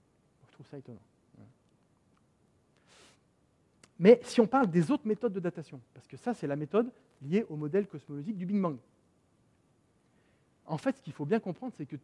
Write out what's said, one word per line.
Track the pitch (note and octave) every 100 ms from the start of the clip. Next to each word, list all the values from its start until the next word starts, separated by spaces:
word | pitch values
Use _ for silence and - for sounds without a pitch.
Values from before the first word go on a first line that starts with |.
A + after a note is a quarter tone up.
| _ _ _ _ -
Je |
trouve | - C3+
ça | C#3+
étonnant. | B2+ G#2+ _ _ _
Voilà. | - G#2+ _ _ _ _ _ _ _ _ _ _ _ _ _ _ - - _ _ _ _ _ _ _ - -
Mais | F3+ A#3
si | - -
on | A3
parle | C4+ A3
des | E3+ D#3
autres | C#4+ G#3+
méthodes | G#3+ A#3+
de | F#3+
datation, | F3 E3+ D3 C3+ - -
parce | -
que | C3+
ça, | B3 A#3
c'est | C#3+
la | C#3+
méthode | D3+ G3+ B3 - _ -
liée | C#3 F#3+ A3+
au | D3+
modèle | D3+ F#3+ G3
cosmologique | D3 - C#3+ D#3 G3+
du | F3+
Big | G3+
Bang. | F3+ B2+ - _ _ _ _ _ _ _ _ _ _ _ _ _ _ _ _ _ -
En | D#3
fait, | C4+ B3+
ce |
qu'il | -
faut | - D3
bien | A3
comprendre, | G3 E3 B3 -
c'est | D3
que | C#3